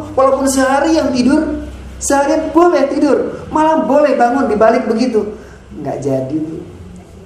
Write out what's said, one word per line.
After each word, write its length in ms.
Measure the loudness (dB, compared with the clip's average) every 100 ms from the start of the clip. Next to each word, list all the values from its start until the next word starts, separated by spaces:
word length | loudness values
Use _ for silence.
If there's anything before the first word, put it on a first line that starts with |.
| -2 2
walaupun 320 | 2 2 0
sehari 480 | 0 2 2 2 2
yang 160 | 0
tidur, 560 | 0 2 2 0 -4 -10 -14 -16 -10
seharian 480 | -2 0 2 0 2 4
boleh 320 | 4 4 0
tidur, 560 | 0 2 2 -2 -8 -4
malah 320 | 0 2 2
boleh 320 | 2 2 4 2
bangun 320 | 2 2 0
dibalik 400 | 2 4 2 0
begitu. 480 | -2 0 0 -2 -8 -16 -20 -18 -12
Nggak 160 | -10 -6
jadi, 360 | -4 -4 -2 -4
Bu. 240 | -6 -8 -14 -18 -20 -20 -20 -20